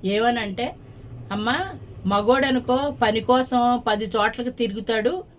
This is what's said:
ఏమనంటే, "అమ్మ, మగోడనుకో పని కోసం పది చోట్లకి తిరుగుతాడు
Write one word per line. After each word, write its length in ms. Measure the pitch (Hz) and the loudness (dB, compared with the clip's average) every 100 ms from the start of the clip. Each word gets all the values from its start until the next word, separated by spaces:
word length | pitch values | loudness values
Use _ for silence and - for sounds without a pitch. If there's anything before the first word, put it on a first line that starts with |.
ఏమనంటే, 720 | 185 202 233 240 214 190 247 - - - - - - | 0 2 2 0 -2 -4 -6 -8 -18 -18 -16 -16 -8
"అమ్మ, 220 | 202 214 277 381 - - - 185 | -4 -2 -2 -2 -8 -14 -6 0
మగోడనుకో 880 | 202 208 262 269 262 247 254 285 269 | 2 4 4 4 0 2 0 0 0
పని 180 | 226 220 | 2 2
కోసం 640 | - 254 254 247 240 240 233 | 4 4 4 2 2 2 2
పది 180 | 208 | 0
చోట్లకి 460 | 214 220 208 220 240 | 0 2 0 0 -6
తిరుగుతాడు 720 | 247 233 202 220 226 233 359 - | -2 -2 -2 -2 0 0 -2 -8